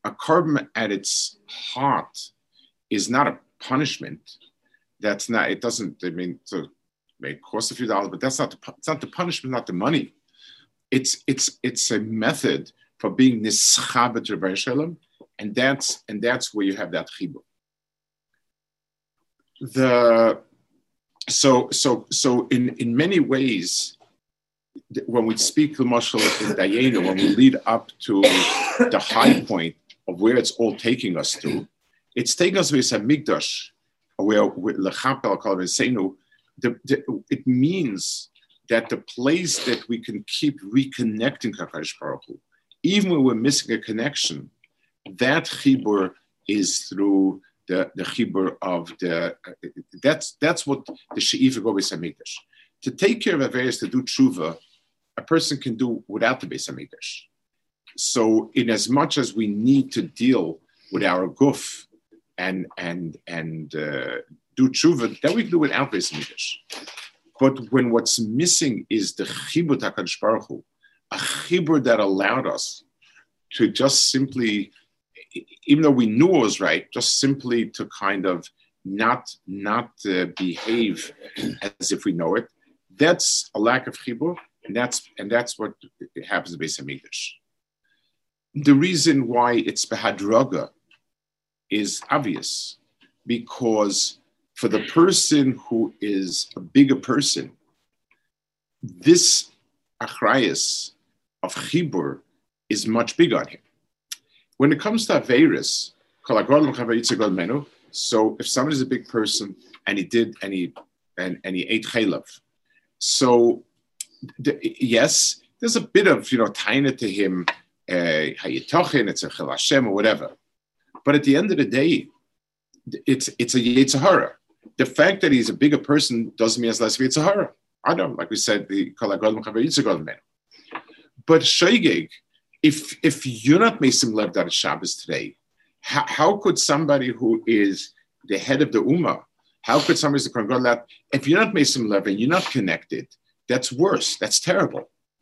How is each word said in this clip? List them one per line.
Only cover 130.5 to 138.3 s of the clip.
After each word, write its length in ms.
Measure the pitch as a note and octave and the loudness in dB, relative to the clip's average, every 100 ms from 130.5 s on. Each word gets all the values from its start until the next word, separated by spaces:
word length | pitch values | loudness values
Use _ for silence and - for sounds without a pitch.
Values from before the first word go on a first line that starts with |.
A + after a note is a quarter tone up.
| _ _ - - - _ - - | _ _ -18 -18 -20 _ -6 4
But 180 | D#3+ | 6
Shoigeg, 640 | - - F3 A3+ E3 E2 - - _ _ _ _ | 6 4 4 4 4 0 -4 -14 _ _ _ _
if, 360 | D3+ C#3+ - - | 2 2 -6 -2
if 220 | D#3+ D3 C3 | -2 -2 -6
you're 320 | A2+ A#2+ F3+ | 0 4 6
not 240 | A3+ A3+ | 4 4
Mesim 320 | C3 - A#2 | 2 2 0
Lev 200 | G#2+ G#2 | -2 -2
Dar 160 | G2 E2+ | -2 -2
Shabbos 480 | - D#2+ D2 D2+ - | -2 -2 -4 -6 -8
today, 400 | - C#2 G#1+ - _ _ _ _ | -6 -6 -6 -14 _ _ _ _
how, 240 | - C#3+ - | -4 -2 -2
how 280 | - E3 G3+ | 2 2 4
could 240 | F#3+ F3 | 0 0
somebody 480 | - C#3+ C#3+ C#3 B2+ | 2 2 2 2 0
who 340 | A#2 A#2 A2+ A2+ | 0 0 0 2
is 460 | G#2+ G2+ F2+ - _ _ _ | 2 2 0 -10 _ _ _
the 100 | - | -6